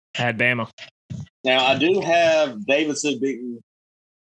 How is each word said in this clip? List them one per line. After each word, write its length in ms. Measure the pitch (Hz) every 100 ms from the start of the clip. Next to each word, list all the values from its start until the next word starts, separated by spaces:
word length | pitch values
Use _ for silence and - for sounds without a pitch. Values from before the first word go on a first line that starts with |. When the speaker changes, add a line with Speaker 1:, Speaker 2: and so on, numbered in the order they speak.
| _
Speaker 1:
Had 240 | - 120 113
Bama. 300 | 123 123 110 - - _ - - - _
Speaker 2:
Now, 200 | 131 131
I 140 | 131 131
do 220 | 156 196
have 640 | 165 170 165 156 151 110 104
Davidson 520 | 143 156 135 147 127
beating 400 | 139 120 123 120 _ _ _ _ _ _ _